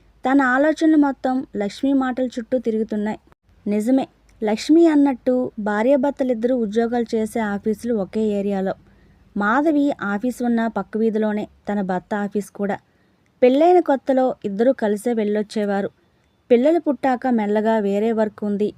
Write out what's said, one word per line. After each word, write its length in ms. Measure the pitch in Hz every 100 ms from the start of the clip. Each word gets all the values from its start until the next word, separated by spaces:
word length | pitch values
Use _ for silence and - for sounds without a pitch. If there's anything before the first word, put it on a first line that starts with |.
| _ _ 254
తన 100 | 277
ఆలోచనలు 560 | 262 254 302 302 320 311
మొత్తం 480 | 285 262 262 262 - 202
లక్ష్మి 360 | 202 - 269
మాటల 320 | 277 262 254 254
చుట్టూ 320 | 247 226 254
తిరుగుతున్నాయి. 600 | 240 220 220 214 208 - _ _ _ _ 208
నిజమే, 400 | 208 214 262 - _ _ -
లక్ష్మి 440 | 214 214 - 320 339
అన్నట్టు 640 | 294 285 254 - 254 254 -
భార్యాభర్తలిద్దరూ 960 | 208 208 240 285 285 277 262 233 240 262
ఉద్యోగాలు 500 | 214 214 233 240 226 226
చేసే 240 | 214 240
ఆఫీసులు 540 | 208 202 220 208 233
ఒకే 260 | 226 185 220
ఏరియాలో. 540 | 214 202 202 196 190 - _ _ _ _ _ 202
మాధవి 560 | 202 254 311 294 285 -
ఆఫీస్ 420 | 202 202 254 233
ఉన్న 240 | 240 233 226
పక్క 300 | 220 190 214
వీధిలోనే 500 | 226 214 214 208 - _ -
తన 100 | 208
భర్త 340 | 190 180 175 208
ఆఫీస్ 340 | 202 208 190
కూడా. 280 | - 202 196 _ _ _ _ _ -
పెళ్ళైన 360 | 247 269 339 359
కొత్తలో 560 | 330 277 - 262 262 - 208
ఇద్దరూ 280 | 196 240
కలిసే 400 | 262 214 208 240
వెళ్ళొచ్చేవారు. 760 | 226 214 208 208 220 202 202 - _ _ _ _ _ -
పిల్లలు 280 | 240 277 339
పుట్టాక 480 | 302 262 269 254 262
మెల్లగా 520 | 233 208 214 220 220
"వేరే 320 | 202 196 220
వర్క్ 320 | 220 214 -
ఉంది, 300 | 208 202 208